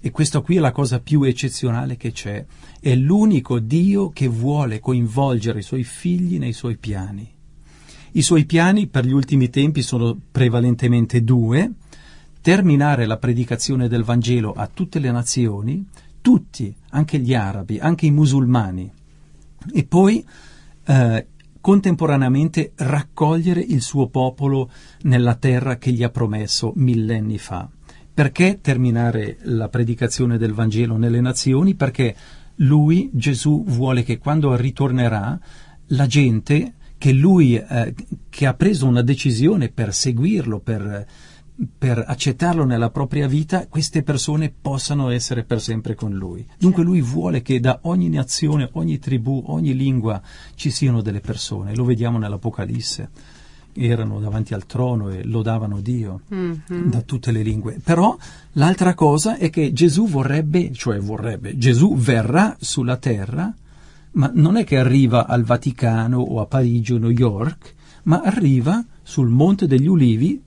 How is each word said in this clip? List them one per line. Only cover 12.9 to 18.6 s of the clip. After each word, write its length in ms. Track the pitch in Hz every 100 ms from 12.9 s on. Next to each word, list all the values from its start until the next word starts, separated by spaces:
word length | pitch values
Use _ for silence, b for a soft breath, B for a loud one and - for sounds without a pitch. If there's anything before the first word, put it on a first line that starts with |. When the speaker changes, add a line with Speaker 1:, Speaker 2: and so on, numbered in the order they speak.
| 135 113
Speaker 1:
la 100 | 110
predicazione 720 | 127 120 117 117 - 131 123
del 160 | 120
Vangelo 480 | 113 120 117 123 107
a 180 | 101 101
tutte 280 | - 180 170
le 100 | 135
nazioni, 760 | 120 120 - 117 101 107 160 196 b b -
tutti, 520 | - 240 - - 107 - -
anche 280 | 139 151 151
gli 160 | 123
arabi, 440 | 127 98 98 95 107
anche 260 | 156 165 160
i 40 |
musulmani, 760 | 147 151 135 123 123